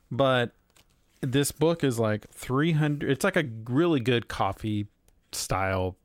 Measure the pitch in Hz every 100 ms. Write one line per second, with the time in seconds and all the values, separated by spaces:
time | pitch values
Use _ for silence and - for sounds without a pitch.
0 | _ 120 135 127 120 - _ _ _ _
1 | _ _ 135 127 143 - 156 170 139 113
2 | 110 107 - - - 127 160 156 151 147
3 | 160 135 196 185 143 113 113 123 175 147
4 | 113 120 - - 101 98 113 104 101 _
5 | _ _ _ - - 95 95 95 92 90